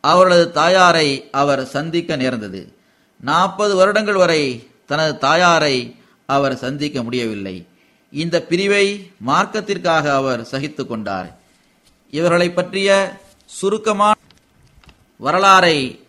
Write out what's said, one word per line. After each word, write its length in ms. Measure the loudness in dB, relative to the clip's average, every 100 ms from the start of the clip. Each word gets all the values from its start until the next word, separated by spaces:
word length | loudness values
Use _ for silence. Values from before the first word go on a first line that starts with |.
அவர்களது 520 | 4 4 6 4 2
தாயாரை 560 | 0 2 4 4 4 0 -2 -6
அவர் 360 | -2 0 0 -2
சந்திக்க 500 | -6 -4 -4 -4 -4
நேர்ந்தது. 600 | -2 -4 -8 -12 -16 _ _ _ _ _
நாற்பது 540 | -2 0 0 0 -2 2
வருடங்கள் 380 | 2 2 0
வரை 540 | 2 2 2 -2 -6 -14 _ _
தனது 320 | -4 -2 -2
தாயாரை 800 | 0 2 4 4 2 -2 -4 -16 _ _ _
அவர் 300 | 0 0 -4
சந்திக்க 460 | -8 -6 -6 -6
முடியவில்லை. 640 | -6 -4 -4 -6 -10 -12 -16 _ _ _ _
இந்த 320 | -8 -4 -4
பிரிவை 680 | -2 -2 0 2 0 -2 -12 _ -2
மார்க்கத்திற்காக 760 | 0 0 -4 -6 -4 0 0 2
அவர் 340 | 0 0 -4
சகித்து 460 | -6 -8 -8 -8 -8
கொண்டார். 520 | -8 -6 -8 -10 -16 _ _ _ _ _ _ _
இவர்களை 400 | -2 0 0 0
பற்றிய 680 | -2 -4 -2 2 2 0 -8 -20 _ _
சுருக்கமான 680 | -6 -4 -2 -2 0 0 0 _ _ _ _ _ _ _ _ _ _
வரலாறை 760 | -2 2 6 6 6 2 -2 -10